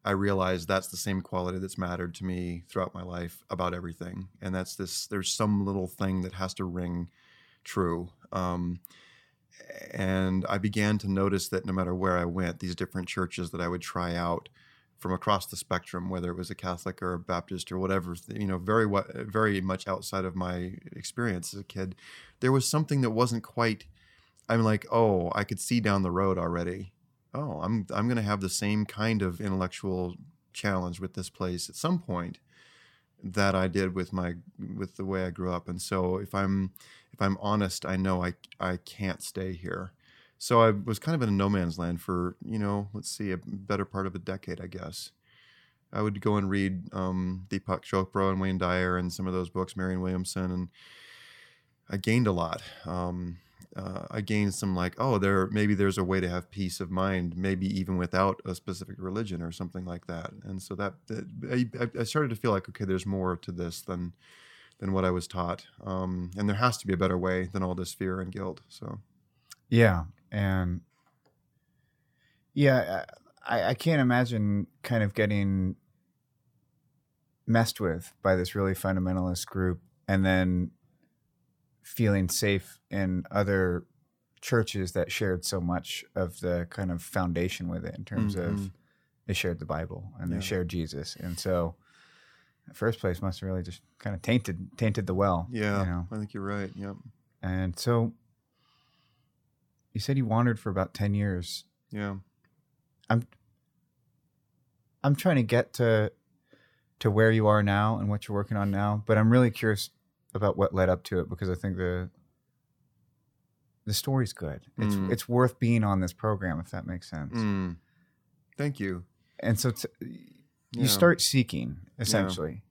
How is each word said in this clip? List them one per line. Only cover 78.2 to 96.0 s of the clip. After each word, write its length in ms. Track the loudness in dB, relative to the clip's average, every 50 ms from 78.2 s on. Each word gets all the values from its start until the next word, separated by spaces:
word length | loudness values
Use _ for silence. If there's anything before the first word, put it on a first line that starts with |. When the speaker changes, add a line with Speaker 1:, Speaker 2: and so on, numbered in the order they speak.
Speaker 2:
by 140 | 4 4 4
this 200 | 4 2 0 0
really 180 | 0 0 0 0
fundamentalist 720 | 0 0 0 0 2 0 0 0 0 0 -2 -2 -4 -6
group 340 | -6 -2 0 0 0 0 -2 _ _ _ _ _
and 180 | 0 2 4 4
then 460 | 4 4 4 4 4 2 0 0 -2 -6 _ _ _ _ _ _ _ _ _ _ _ _ _ _ _ _ _ _ _ _ _ _
feeling 460 | -14 -2 2 2 4 4 4 2 0
safe 500 | 0 0 2 2 2 0 -2 -8 -20 _ _ _
in 340 | -4 -2 0 0 -2 -2 -4 0
other 560 | 2 2 4 4 4 4 4 2 0 -2 -4 _ _ _ _ _ _ _ _ _ _ _
churches 520 | -2 2 2 2 2 2 -2 -4 -4 -2 0
that 180 | -2 -2 -2
shared 340 | -2 -2 0 0 0 0 -2
so 140 | -4 -2 -2
much 420 | 0 0 -2 -2 -4 -6 -10 -10 -10 _ _
of 240 | -4 -4 -4 -4 -4
the 260 | -2 0 0 0 -2 -4
kind 220 | -6 -4 -4 -4
of 100 | -4 -6
foundation 680 | -8 -4 -2 -2 0 0 0 0 0 -2 -2 -4 -6
with 180 | -6 -6 -6 -6
it 100 | -8 -10
in 100 | -10 -10
terms 300 | -4 -2 0 0 0 0
of 100 | -2 -2 -2 -2
Speaker 1:
Mm-hmm. 100 | -2 -4 -6 -10 _ _ _ _ _ _ _ _ _ _
Speaker 2:
they 60 | -4 -2
shared 260 | -2 0 -2 -2 -4
the 60 | -6
Bible 460 | -6 -4 -4 -4 -6 -8 -12 -12 -14 -12 -8
and 120 | -6 -4
they 60 | -4
Speaker 1:
Yeah. 40 | -4
Speaker 2:
shared 280 | -4 -2 -2 -2 -2 -2
Jesus. 460 | -2 -4 -4 -4 -6 -8 -8 -10 -10 -10
And 180 | -8 -8 -8 -4
so 360 | -2 0 2 2 0 -2 -4 _ _ _ _ _ -20 _ _ _ _ _ _ _ _ _ _ _ _
the 60 | -20 -8
first 260 | -2 -2 -2 -2 0
place 220 | -2 -2 -2 0
must 180 | -2 -4 -4 -4
have 60 | -4 -4
really 140 | -4 -4 -4
just 180 | -6 -12 -16 _ _ _ _
kind 160 | -8 -6 -6
of 60 | -4
tainted, 480 | 0 2 2 2 2 -2 -6 -6 -8 -12 -4
tainted 280 | 0 0 0 0 0 -2
the 60 | 0 2
well, 340 | 4 4 4 4 2 0 -2
Speaker 1:
Yeah, 280 | -2 0 0 2 2 2 0
Speaker 2:
you 20 | 0
know? 180 | 0 -2